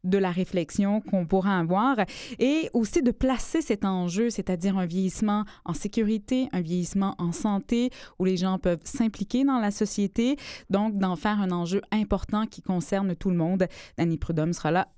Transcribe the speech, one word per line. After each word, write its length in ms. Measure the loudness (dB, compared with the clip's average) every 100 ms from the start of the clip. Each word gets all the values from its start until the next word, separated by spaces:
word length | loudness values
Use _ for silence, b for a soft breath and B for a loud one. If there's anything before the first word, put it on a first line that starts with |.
de 160 | 2 2
la 140 | 2
réflexion 680 | 0 0 -2 -2 0 0 0
qu'on 260 | 0 0 2
pourra 340 | 2 2 2
avoir 340 | 2 2 2 2 -2 B B -2
et 280 | 0 2 0
aussi 300 | -2 0 2
de 100 | 2
placer 500 | 2 0 0 0 -2
cet 220 | 0 0
enjeu, 460 | 0 0 -2 0 -2
c'est-à-dire 460 | -2 -4 -2 0 0
un 80 |
vieillissement 600 | 0 0 -2 0 0 0 -4 B
en 100 | -6
sécurité, 760 | -4 -2 0 0 0 0 -2 0
un 100 | -2
vieillissement 540 | -2 -2 -2 0 0 -2
en 120 | -4
santé, 600 | -2 -2 -2 0 0 0 B B B
où 60 |
les 120 | 0 2
gens 220 | 0 2
peuvent 220 | 0 0
s'impliquer 640 | -4 0 0 0 -2 2
dans 160 | 4 4
la 100 | 0
société, 680 | 0 -2 0 0 2 0 0 B B B
donc 280 | 0 2 0
d'en 160 | 0
faire 260 | 0 0 0
un 120 | 0
enjeu 280 | -2 0 -2 0
important 540 | 0 2 0 0 -2 -2
qui 140 | -6
concerne 540 | -2 -2 0 0 0
tout 160 | 0 0
le 60 | 2
monde. 320 | 2 2 0 B B -2
Danny 220 | 0 0
Prudhomme 340 | -2 0 0
sera 200 | 0 0
là 160 | 0 -2